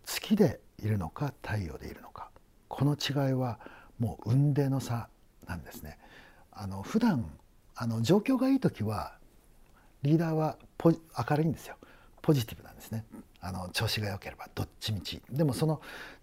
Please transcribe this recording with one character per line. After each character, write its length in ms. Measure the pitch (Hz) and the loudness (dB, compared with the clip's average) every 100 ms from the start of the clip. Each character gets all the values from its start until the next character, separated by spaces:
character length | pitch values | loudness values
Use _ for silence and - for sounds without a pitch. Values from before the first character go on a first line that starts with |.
月 300 | - - - | -8 -8 0
で 260 | 208 165 - - - | 4 4 2 -12 -8
い 100 | 107 | -2
る 100 | 104 | 0
の 120 | 80 | -2
か 220 | - 143 - | -6 -6 -6
太 160 | - 107 | -6 -4
陽 200 | 85 71 | -4 -8
で 100 | - | -12
い 60 | |
る 60 | - | -14
の 100 | - | -18
か、 200 | - - - _ _ - | -16 -18 -18 _ _ -14
こ 160 | - | 0
の 100 | 143 | 0
違 360 | 147 - 139 135 | 2 -2 0 2
い 20 | |
は 260 | 131 123 113 - - - - | 2 0 -4 -12 -20 -18 -4
も 200 | 113 - | -4 -2
う 60 | 107 | 2
雲 240 | 131 147 | 4 6
泥 160 | 143 139 | 4 2
の 100 | 135 | 0
差 280 | 120 117 - _ _ _ - | -2 -6 -6 _ _ _ -10
な 80 | |
ん 80 | 87 | -10
で 80 | 69 | -10
す 120 | - | -16
ね。 160 | 73 - - - - - - | -16 -18 -20 -20 -20 -20 -20
あ 160 | - 98 | -12 -10
の、 160 | 95 | -8
普 160 | 98 220 | -2 2
段、 320 | 233 139 82 - - _ _ - | 4 2 0 -10 -20 _ _ -8
あ 100 | 117 | -4
の、 160 | 113 | -2
状 160 | 113 202 | 4 4
況 200 | 208 262 | 4 2
が 100 | 262 | 4
い 80 | 269 | 4
い 40 | |
時 220 | 170 - | 2 0
は 340 | 107 98 85 - - _ _ - - - - - | -4 -2 -6 -12 -20 _ _ -20 -20 -20 -20 -4
リ 120 | 139 | 2
ー 40 | 160 | 4
ダ 100 | 165 | 4
ー 20 | |
は 260 | 156 156 - - - | 2 0 -2 -14 2
ポ-、 120 | 165 | 4
明 460 | 160 - - 117 151 | 4 -2 -6 0 2
る 60 | |
い 20 | 160 | 2
ん 60 | |
で 60 | - | 0
す 80 | - | -8
よ。 100 | - - - - - | -18 -20 -20 -20 -6
ポ 100 | - | 2
ジ 140 | 143 113 | 2 2
テ 80 | |
ィ 40 | - | -10
ブ 60 | |
な 60 | - | -16
ん 60 | - | -18
で 40 | |
す 100 | - | -8
ね。 140 | 113 - - - - | -8 -8 -16 -20 -14
あ 120 | 90 | -8
の、 160 | 92 90 | -8 -6
調 180 | - 113 | -2 0
子 120 | - | 0
が 80 | 104 | -2
良 100 | 98 | -4
け 120 | - | -10
れ 60 | - | -14
ば 120 | - | -12
ど 80 | - | -6
っ 60 | - - | -6 -6
ち 120 | - | -4
み 80 | 101 | -4
ち。 200 | - 82 - | -4 -10 -6
で 140 | 131 | 0
も 80 | 156 | 2
そ 140 | 120 156 | 2 0
の 140 | 151 - - - - | 0 -6 -16 -16 -12